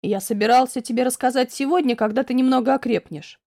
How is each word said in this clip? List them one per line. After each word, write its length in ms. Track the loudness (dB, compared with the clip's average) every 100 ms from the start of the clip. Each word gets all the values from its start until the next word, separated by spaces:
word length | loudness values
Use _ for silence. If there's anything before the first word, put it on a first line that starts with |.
«Я 200 | -4 -4
собирался 580 | -4 -2 4 4 4 -4
тебе 240 | -4 -2
рассказать 480 | -2 0 -2 0 -2
сегодня, 460 | -2 0 2 0 0
когда 260 | 0 -2
ты 100 | 0
немного 400 | 2 2 2 2
окрепнешь» 680 | 0 0 -4 -4 -16 -16 -20 _